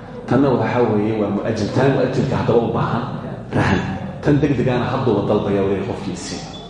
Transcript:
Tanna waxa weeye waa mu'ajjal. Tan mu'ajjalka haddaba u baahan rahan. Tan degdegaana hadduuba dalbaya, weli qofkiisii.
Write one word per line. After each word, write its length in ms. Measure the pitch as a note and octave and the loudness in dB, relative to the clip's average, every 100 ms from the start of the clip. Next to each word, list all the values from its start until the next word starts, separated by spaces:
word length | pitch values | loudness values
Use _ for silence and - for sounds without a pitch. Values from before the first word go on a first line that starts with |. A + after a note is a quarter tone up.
| - - | -14 -12
Tanna 240 | - C3+ C3+ | 0 4 4
waxa 320 | A#2+ A2 B2 | 2 2 2
weeye 400 | A#2 G#2 G#2+ A2 | 2 2 0 0
waa 80 | G2+ | 0
mu'ajjal. 400 | G2+ - G#2 G2+ | -2 -2 -2 -2
Tan 180 | A#2+ C#3 | 2 2
mu'ajjalka 440 | C3 - - G#2 G#2+ | 2 0 0 0 0
haddaba 220 | - A#2 | 2 2
u 140 | A2 | 2
baahan 300 | A2+ - A#2 B2 - - - - | 0 0 -2 -4 -8 -10 -10 -4
rahan. 280 | G2+ - F#3 - - - - | 0 2 2 0 -6 -8 -2
Tan 200 | D3 C#3+ | 2 4
degdegaana 440 | D3 B2+ - B2 | 4 2 2 0
hadduuba 380 | G#2+ B2+ A#2+ G2+ G2 | 0 0 2 2 2
dalbaya, 340 | G#2 G2 G2+ | 2 2 0
weli 220 | G2 F#2+ | 0 0
qofkiisii. 560 | G2 F#2 F#2+ F2+ - - - - | -2 -6 -6 -8 -8 -10 -10 -14